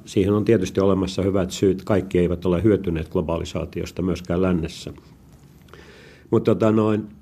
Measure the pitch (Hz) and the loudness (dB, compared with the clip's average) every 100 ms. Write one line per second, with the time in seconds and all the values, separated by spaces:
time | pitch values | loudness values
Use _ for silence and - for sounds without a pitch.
0 | - - 95 104 101 113 90 - 98 95 | -4 0 2 2 2 2 0 0 2 2
1 | 92 - 98 98 92 - 101 92 - 104 | -2 -2 -2 0 -2 0 0 0 0 -2
2 | 87 90 87 85 90 87 101 98 98 82 | 0 0 0 0 -2 2 2 2 0 -4
3 | 78 92 80 82 82 - 80 85 85 - | -4 -4 -2 -4 -6 -8 -8 -8 -10 -4
4 | 90 85 - 87 92 87 80 - - 73 | -4 -4 -4 -2 0 0 -2 -8 -16 -16
5 | - - - - - - - - - - | -20 -20 -20 -20 -20 -20 -20 -20 -20 -20
6 | - - - 113 - 101 110 110 107 107 | -20 -20 -2 0 2 2 4 4 4 2
7 | - - | -2 -12